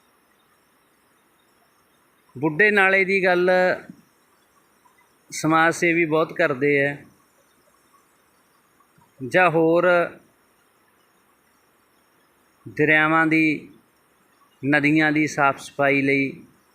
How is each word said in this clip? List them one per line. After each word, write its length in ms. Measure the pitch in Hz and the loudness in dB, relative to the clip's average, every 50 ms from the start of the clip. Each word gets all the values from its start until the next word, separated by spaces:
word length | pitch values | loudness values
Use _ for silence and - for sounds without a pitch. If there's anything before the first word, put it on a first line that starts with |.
| _ _ _ _ _ _ _ _ _ _ _ _ _ _ _ _ _ _ _ _ _ _ _ _ _ _ _ _ _ _ _ _ _ _ _ _ _ _ _ _ _ _ _ _ _ _ _ | _ _ _ _ _ _ _ _ _ _ _ _ _ _ _ _ _ _ _ _ _ _ _ _ _ _ _ _ _ _ _ _ _ _ _ _ _ _ _ _ _ _ _ _ _ _ _
ਬੁੱਢੇ 340 | 123 135 160 151 156 208 214 | -4 -4 -4 0 2 2 2
ਨਾਲੇ 320 | 208 202 190 190 190 196 190 | 4 2 2 4 2 2 0
ਦੀ 180 | 180 196 196 180 | 0 0 0 2
ਗੱਲ 240 | 185 180 180 180 185 185 185 180 185 147 - - - - - _ _ _ _ _ _ _ _ _ _ _ _ _ _ _ _ _ _ _ _ _ _ _ _ _ _ | 2 2 2 2 2 2 2 2 0 -2 -4 -8 -20 -20 -20 _ _ _ _ _ _ _ _ _ _ _ _ _ _ _ _ _ _ _ _ _ _ _ _ _ _
ਸਮਾਜ 420 | - - - 156 160 160 160 165 160 | -14 -6 -2 0 2 2 2 0 0
ਸੇਵੀ 300 | - 185 170 165 170 170 | 0 -2 0 0 0 0
ਬਹੁਤ 280 | 156 151 156 165 160 160 | 0 0 -2 -2 -4 -2
ਕਰਦੇ 460 | - 170 151 143 123 143 143 143 139 | -2 -2 -2 -2 -2 -2 0 0 0
ਹੈ, 260 | 139 143 143 143 - - _ _ _ _ _ _ _ _ _ _ _ _ _ _ _ _ _ _ _ _ _ _ _ _ _ _ _ _ _ _ _ _ _ _ _ _ _ _ _ _ _ _ | 0 -2 -4 -8 -16 -20 _ _ _ _ _ _ _ _ _ _ _ _ _ _ _ _ _ _ _ _ _ _ _ _ _ _ _ _ _ _ _ _ _ _ _ _ _ _ _ _ _ _
ਜਾਂ 300 | 131 120 - 180 185 170 | -12 -2 0 2 2 2
ਹੋਰ 400 | 151 165 165 160 165 175 170 180 175 175 170 - - - _ _ _ _ _ _ _ _ _ _ _ _ _ _ _ _ _ _ _ _ _ _ _ _ _ _ _ _ _ _ _ _ _ _ _ _ _ _ _ _ _ _ _ _ _ _ _ _ _ | 2 2 2 2 2 2 2 2 2 2 0 -4 -8 -18 _ _ _ _ _ _ _ _ _ _ _ _ _ _ _ _ _ _ _ _ _ _ _ _ _ _ _ _ _ _ _ _ _ _ _ _ _ _ _ _ _ _ _ _ _ _ _ _ _
ਦਰਿਆਵਾਂ 600 | 117 110 - 151 147 156 156 156 156 160 160 160 | -18 -4 -2 0 2 2 2 2 2 2 0 0
ਦੀ, 420 | 160 156 160 160 156 147 - - - - _ _ _ _ _ _ _ _ _ _ _ _ _ _ _ _ _ - | 2 0 0 0 0 -2 -4 -8 -16 -20 _ _ _ _ _ _ _ _ _ _ _ _ _ _ _ _ _ -4
ਨਦੀਆਂ 480 | 139 147 147 139 147 151 156 156 151 | -2 -2 0 0 0 0 2 0 0
ਦੀ 160 | 151 156 156 139 | 0 -2 -4 -4
ਸਾਫ਼ 300 | - 156 143 139 135 - | -2 0 0 0 0 -4
ਸਫਾਈ 400 | - - - - 143 139 139 139 | -12 -16 -6 -4 -2 0 0 0
ਲਈ 320 | 135 139 139 139 135 131 - - - - _ _ _ _ _ | 0 -2 -2 -2 -2 -4 -8 -14 -20 -20 _ _ _ _ _